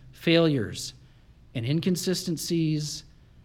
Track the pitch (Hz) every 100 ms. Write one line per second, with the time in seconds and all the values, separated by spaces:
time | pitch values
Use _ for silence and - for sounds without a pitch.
0 | - - - 165 165 139 95 90 - -
1 | - - - - - - 113 156 190 175
2 | 185 175 - 160 - 170 156 151 151 -
3 | - - - -